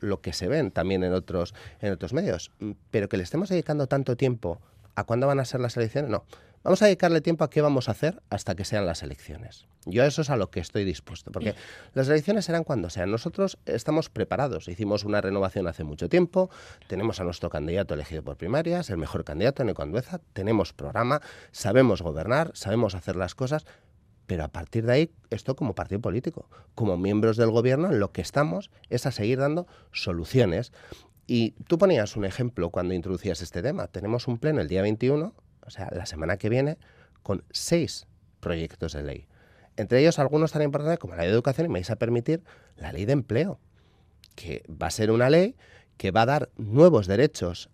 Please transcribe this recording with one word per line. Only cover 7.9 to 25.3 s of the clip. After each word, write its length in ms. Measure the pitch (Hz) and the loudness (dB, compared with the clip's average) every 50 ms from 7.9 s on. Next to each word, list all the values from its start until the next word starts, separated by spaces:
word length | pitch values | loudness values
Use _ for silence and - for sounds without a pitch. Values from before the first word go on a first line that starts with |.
hacer 300 | 104 - - 156 180 - - _ | -2 0 0 -2 -2 -2 -8 _
hasta 260 | 101 98 - 101 95 | -6 -6 -4 -4 -4
que 80 | 87 95 | -4 -4
sean 220 | - 110 104 101 | -2 0 0 0
las 180 | 85 82 - - | 0 -2 -4 -6
elecciones. 640 | 69 69 - - - 76 - 117 - - - - _ _ _ - | -10 -12 -12 -14 -16 -14 -14 -14 -16 -18 -20 -20 _ _ _ -12
Yo 160 | - 90 117 | -2 2 4
a 40 | 131 | 4
eso 160 | 147 131 - | 4 4 0
es 80 | 151 127 | -2 0
a 80 | 143 113 | 0 0
lo 120 | 95 - | 0 -2
que 120 | - 95 | -4 -6
estoy 240 | 85 - - 110 101 | -8 -4 -4 -2 -2
dispuesto, 440 | 95 87 - - - 82 - - - | -2 -2 -4 -8 -14 -16 -16 -16 -10
porque 260 | - 92 - 107 98 - - - - - - - _ | -8 -4 -4 -4 -4 -6 -10 -18 -20 -20 -20 -6 _
las 140 | 135 131 135 | -2 2 2
elecciones 380 | 151 156 147 - 208 214 175 | 2 2 2 2 0 0 0
serán 180 | - 165 170 160 | 0 -2 -2 -2
cuando 260 | - 147 113 82 87 | -2 -2 -2 -2 -4
sean. 220 | - 95 87 98 | -4 -4 -2 -2
Nosotros 460 | 107 113 - 175 - - 196 185 - - _ | -2 -2 -4 -6 -2 -2 -2 -2 -2 -8 _
estamos 440 | - 80 117 - - 151 160 156 - | -6 -4 -4 -2 -2 -2 -2 -2 -4
preparados. 600 | - 107 110 - 95 95 139 139 101 80 - 87 | -4 -6 -4 -2 -2 -2 -2 -2 -4 -6 -8 -10
Hicimos 340 | 87 85 107 101 104 104 101 | -8 -6 -2 0 0 -2 0
una 160 | 104 104 104 | 0 0 0
renovación 480 | 92 98 98 101 98 92 - 104 90 85 | 0 0 0 0 0 0 -2 -2 -4 -4
hace 160 | 82 - 82 | -4 -6 -8
mucho 240 | 76 76 78 87 85 | -8 -6 -6 -2 2
tiempo, 420 | - 180 180 165 - 185 185 185 - - - - - - - - | 4 4 4 4 2 0 0 0 -4 -12 -20 -20 -20 -20 -12 -8
tenemos 320 | 98 92 107 110 98 - | -6 -2 -2 -2 -2 -2
a 60 | 92 | -4
nuestro 240 | 87 87 - - 82 | -6 -4 -4 -6 -6
candidato 460 | - 78 73 80 85 98 95 - 80 | -4 -4 -4 -2 -2 -2 -2 -2 -4
elegido 280 | 73 73 - 82 78 71 | -6 -6 -8 -10 -10 -8
por 140 | 69 71 - | -10 -10 -8
primarias, 520 | 82 87 120 151 165 170 170 175 175 - | -6 -2 -2 -2 0 0 -2 -4 -4 -4
el 80 | 98 80 | -4 -6
mejor 280 | 78 71 - 80 82 | -6 -4 -6 -6 -6
candidato, 360 | - 78 - 101 131 139 - | -6 -4 0 0 0 2 0
Eneko 200 | 131 104 85 - | -2 -2 -2 -4
Andueza, 400 | 73 73 82 117 131 - 185 175 - _ | -6 -4 -4 -4 -4 -6 -10 -14 -14 _
tenemos 400 | _ - 95 104 113 104 90 - | _ -6 -2 0 2 2 2 0
programa, 480 | - - 71 71 - 104 117 123 143 147 - - - - - - | -4 -10 -12 -6 -2 -2 0 0 0 -2 -4 -8 -18 -20 -20 -20
sabemos 500 | _ - - 110 101 127 135 117 98 80 | _ -6 -2 4 6 6 6 6 4 2
gobernar, 500 | 87 85 73 78 82 101 123 147 165 156 - | 0 -4 -4 -4 -2 0 0 0 0 -2 -6
sabemos 420 | - - 101 104 120 117 98 90 | -8 -6 -2 0 0 0 0 -2
hacer 220 | 92 - - 92 90 | -4 -6 -6 -4 -4
las 180 | 92 87 - | -4 -4 -4
cosas, 300 | - 131 127 151 156 - - - _ _ _ _ _ _ _ _ _ _ | -6 -4 -2 -2 -4 -6 -10 -18 _ _ _ _ _ _ _ _ _ _
pero 200 | - 92 82 76 | -6 -4 -4 -4
a 20 | 76 | -6
partir 380 | - - 80 - - 117 113 | -8 -10 -12 -4 -4 -2 2
de 80 | 117 120 | 4 4
ahí, 180 | 143 165 160 - - _ _ | 4 2 2 -2 -12 _ _